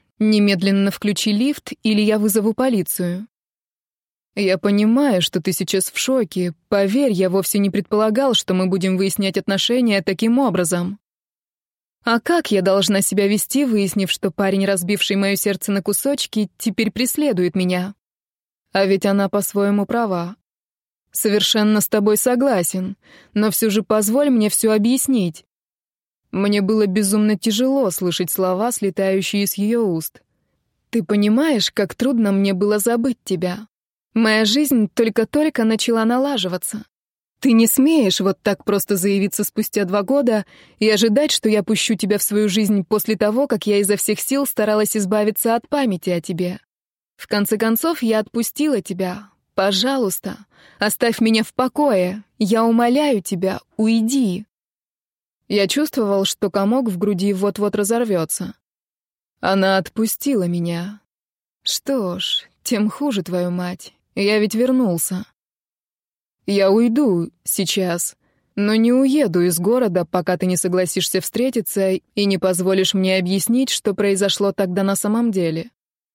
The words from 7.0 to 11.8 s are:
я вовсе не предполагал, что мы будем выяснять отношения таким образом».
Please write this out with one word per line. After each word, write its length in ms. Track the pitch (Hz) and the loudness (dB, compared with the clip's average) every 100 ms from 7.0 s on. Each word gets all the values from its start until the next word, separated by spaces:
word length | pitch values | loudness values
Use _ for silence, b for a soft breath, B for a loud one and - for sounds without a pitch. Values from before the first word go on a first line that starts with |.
| 277 | 2
я 200 | 185 185 | 2 2
вовсе 260 | 190 185 202 | 0 0 0
не 140 | 202 | 0
предполагал, 640 | 202 - 214 220 214 269 214 | -2 -2 0 2 2 0 0
что 180 | - | 0
мы 140 | 185 185 | -2 0
будем 300 | 185 190 185 | 0 0 0
выяснять 400 | 196 - 196 190 | 0 0 -2 -2
отношения 640 | 196 196 - 247 233 196 | -2 -2 0 2 2 2
таким 340 | 202 190 226 247 | 0 0 0 2
образом». 600 | 262 185 170 175 180 202 _ _ _ _ _ _ _ _ | 2 0 0 -2 -4 -8 _ _ _ _ _ _ _ _